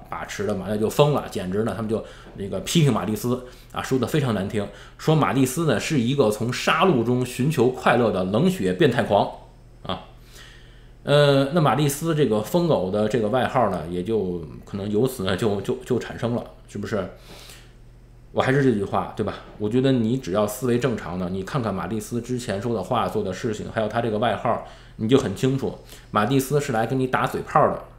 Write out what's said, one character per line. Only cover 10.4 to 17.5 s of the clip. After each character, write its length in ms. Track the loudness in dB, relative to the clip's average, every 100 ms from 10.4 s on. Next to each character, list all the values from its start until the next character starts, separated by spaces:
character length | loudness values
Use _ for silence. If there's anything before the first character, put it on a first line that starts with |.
| -20 -20 -20 -20 -20 -10
呃， 420 | 2 4 6 4 4
那 60 | 2
马 120 | 2
蒂 140 | 4 2
斯 260 | 0 -2
这 120 | 2 2
个 160 | 2
疯 260 | 0 0 2
狗 220 | 2 2
的 180 | 0 2
这 100 | 2
个 100 | 0
外 200 | 0 0
号 220 | 2 0
呢， 140 | 0 -4
也 140 | -4
就 420 | -2 -2 -2 -4 -8 -14 -12
可 100 | -8
能 140 | -2
由 160 | 0 0
此 180 | 0
呢， 100 | -2
就， 240 | 0 0 0
就， 120 | -2 -4
就 220 | -2 -2
产 200 | -2 -6
生 160 | -4
了， 100 | -4 -6 -16 -14
是 80 | -10
不 100 | -4
是？ 220 | -4 -4 -10 -20 -20 -20